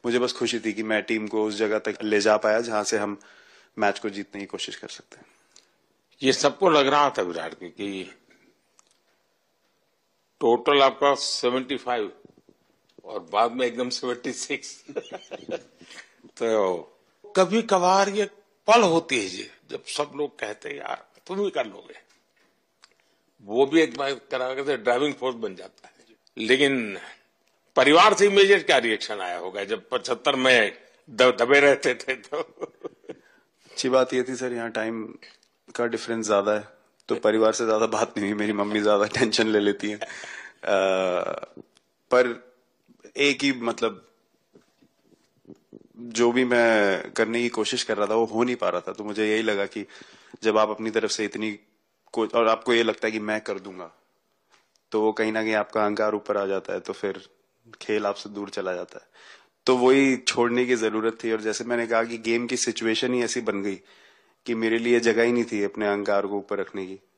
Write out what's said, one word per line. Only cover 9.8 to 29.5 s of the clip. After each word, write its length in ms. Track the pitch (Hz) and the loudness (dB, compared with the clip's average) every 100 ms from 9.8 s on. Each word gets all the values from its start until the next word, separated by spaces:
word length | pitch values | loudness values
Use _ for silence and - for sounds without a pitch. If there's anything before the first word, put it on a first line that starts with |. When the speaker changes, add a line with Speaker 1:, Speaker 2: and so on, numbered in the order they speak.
| _ _ _ _ _ _ | _ _ _ _ _ _
Speaker 2:
टोटल 420 | 123 120 - 143 | 2 2 4 6
आपका 340 | 135 131 143 139 | 4 4 0 2
सेवेंटी 640 | - - 123 127 131 131 | -2 -2 -2 -2 -4 -8
फ़ाइव 360 | 123 120 101 - - _ _ _ _ _ _ - - | -4 -4 -4 -10 -20 _ _ _ _ _ _ -20 -12
और 140 | 101 | -12
बाद 320 | 82 101 117 | -4 0 0
में 160 | 123 127 | 0 -4
एकदम 220 | 117 123 | -2 -6
सेवेंटी 420 | 123 127 123 147 | -6 -6 -6 -8
सिक्स। 540 | 123 - 139 - - - | -8 -8 -8 -10 -20 -12
<laughs> 20 | - - - - - - - - _ - - - _ - | -12 -12 -18 -16 -18 -12 -12 -12 _ -20 -20 -20 _ -20
तो 560 | - 117 110 95 87 82 _ _ _ - - | -6 0 2 0 -2 -8 _ _ _ -8 -2
कभी 260 | 185 220 | 0 0
कभार 480 | 226 190 180 190 196 | 0 2 4 4 2
ये 160 | 202 196 _ _ _ - | -2 -6 _ _ _ 4
पल 140 | 233 | 6
होती 380 | 196 165 165 127 | 6 2 0 -4
है 80 | 98 | -4
जी, 200 | 92 104 - _ | -8 -14 -18 _
जब 160 | - - | -14 -10
सब 260 | - 147 139 | -6 -6 -4
लोग 240 | 147 - | -8 -8
कहते 300 | 107 107 - | -12 -10 -12
हैं, 60 | 143 | -12
"यार, 320 | - - - _ - | -10 -12 -12 _ -10
तुम 120 | 190 | -4
ही 100 | 202 | -4
कर 160 | - 117 | -4 -6
लोगे।" 300 | - - - _ _ _ _ _ _ _ _ _ _ _ _ _ _ | -8 -20 -20 _ _ _ _ _ _ _ _ _ _ _ _ _ _
वो 240 | 101 113 139 | -4 0 4
भी 160 | 160 | 4
एक 160 | 160 123 | 2 0
बार 160 | 139 | -6
करा 400 | 131 _ 131 127 | -6 _ -6 -4
के 240 | 131 139 131 | -4 -4 -2
ड्राइविंग 360 | 107 123 147 | 0 0 0
फोर्स 220 | 139 127 120 | -2 -6 -4
बन 200 | 110 92 | -8 -10
जाता 320 | 95 _ - | -18 _ -20
है। 60 | _ _ _ _ - | _ _ _ _ -8
लेकिन 600 | 110 135 143 135 110 92 - - _ _ _ _ _ - | 2 4 4 0 -4 -10 -16 -20 _ _ _ _ _ 2
परिवार 380 | 135 160 208 | 6 8 8
से 120 | 196 202 | 6 4
इमीडिएट 400 | 202 196 196 160 | 6 6 6 6
क्या 120 | 143 | 2
रिएक्शन 420 | 117 107 - 104 | 2 -2 -4 -8
आया 180 | 90 87 | -6 -8
होगा 260 | 90 | -8